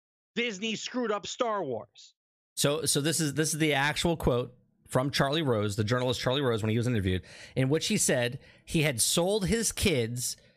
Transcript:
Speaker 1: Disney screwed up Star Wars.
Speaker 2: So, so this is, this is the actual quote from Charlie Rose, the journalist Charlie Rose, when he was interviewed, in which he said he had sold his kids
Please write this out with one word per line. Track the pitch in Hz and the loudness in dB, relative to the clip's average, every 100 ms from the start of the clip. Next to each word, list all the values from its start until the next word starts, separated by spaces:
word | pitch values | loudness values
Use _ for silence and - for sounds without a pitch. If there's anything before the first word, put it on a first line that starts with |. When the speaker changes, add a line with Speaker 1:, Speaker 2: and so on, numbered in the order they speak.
| _ _ _ | _ _ _
Speaker 1:
Disney | - 240 185 226 208 | -4 -4 -4 -6 -6
screwed | - 254 233 | -6 -4 -2
up | 208 175 | -2 -4
Star | - 240 208 | -4 -2 -2
Wars. | 151 110 - - - _ _ _ _ | -4 -6 -10 -20 -20 _ _ _ _
Speaker 2:
So, | - 143 151 | -2 -2 0
so | 139 151 | 0 0
this | 143 151 | 0 0
is, | 151 | 0
this | 139 156 | 0 -2
is | 151 | 0
the | 156 | 0
actual | 139 143 147 170 165 | 2 0 0 0 0
quote | - 123 127 - _ _ _ | 2 0 -2 -10 _ _ _
from | 131 139 | -2 0
Charlie | - 139 156 | 0 0 2
Rose, | 143 110 104 101 | 2 2 2 0
the | |
journalist | 107 127 127 120 | 0 2 0 0
Charlie | 127 135 | 0 2
Rose, | 135 113 | 2 2
when | 110 | 2
he | 110 | 2
was | 117 | 2
interviewed, | 113 92 92 - - - - | 2 2 0 -4 -16 -8 -2
in | 131 | 0
which | 156 - | 0 0
he | 214 | 0
said | - 139 120 139 - - | 2 2 0 -4 -14 -20
he | - 170 | -4 0
had | 151 117 | 2 2
sold | - - 175 214 175 | 0 2 2 0 0
his | 226 220 | 0 0
kids | - 208 139 113 123 - - - | 0 2 2 0 -4 -6 -8 -14